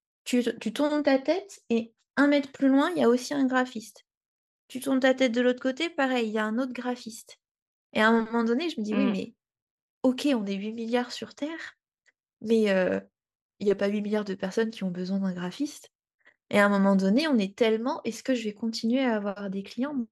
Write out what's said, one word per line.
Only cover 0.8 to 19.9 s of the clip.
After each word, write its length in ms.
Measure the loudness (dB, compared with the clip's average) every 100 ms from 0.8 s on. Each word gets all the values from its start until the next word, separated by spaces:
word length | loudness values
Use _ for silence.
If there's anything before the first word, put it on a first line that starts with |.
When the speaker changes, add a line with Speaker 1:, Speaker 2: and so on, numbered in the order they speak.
| 0 0
Speaker 1:
ta 160 | 2 2
tête 420 | 2 -2 -4 -14 -4
et 260 | -2 -4 _ _ 0
un 100 | 4
mètre 240 | 4 0
plus 180 | 0 4
loin, 220 | 4 2
il 80 | 2
y 20 |
a 60 | 2
aussi 240 | 2 0
un 120 | -2 0
graphiste. 600 | 0 -2 -6 -14 -18 _ _ _ _ _ _ _
Tu 100 | -8
tournes 200 | -2 2
ta 120 | 4
tête 200 | 4 2
de 80 | 2
l'autre 200 | 2 2
côté, 280 | -2 -4 -4
pareil, 380 | -2 -2 0 -2
il 40 |
y 60 | -2
a 60 | -2
un 140 | -2
autre 140 | -4
graphiste. 680 | -6 -6 -6 -10 -18 -20 -20 _ _ _ _ _
Et 80 | 2
à 80 | 4
un 140 | 4 2
moment 180 | 0
donné, 260 | 0 0 -2
je 100 | -4
me 60 | -2
dis : 100 | 0
Oui, 120 | 2
Speaker 2:
Mmh. 60 |
Speaker 1:
mais 220 | 0 -6 -12 _ _ _ _ _ _
ok, 240 | 0 2 0 0
on 100 | 0
est 100 | -4
huit 180 | -6
milliards 380 | -8 -2 -2 -2
sur 240 | -8 -14 -8
terre, 420 | -8 -8 -14 -18 _ _ _ _ _ _ 0
mais, 260 | 2 4
heu, 280 | 2 2 0 -4 _ _ _ _ -4
il 80 | 0
y 20 |
a 40 | 2
pas 140 | 0
huit 120 | -2
milliards 220 | -2 -2 -2
de 100 | -6
personnes 360 | -4 -2 -2
qui 140 | -4 -6
ont 60 |
besoin 280 | -6 -4 -2
d'un 120 | -2
graphiste 600 | -4 -6 -6 -8 -8 -20 _ _ _ _ _ -2
et 80 | 4
à 60 | 4
un 20 |
moment 260 | 4 4 4
donné, 300 | 4 2 2
on 80 | 2
est 180 | 0 0
tellement : « 440 | 2 2 -2 -4 -6
Est-ce 180 | -6
que 120 | -4 -2
je 80 | -4
vais 80 | -6
continuer 460 | -6 -4 -2 0
à 140 | 0 0
avoir 340 | -2 -6 -6
des 120 | -8
clients, 320 | -8 -6 -4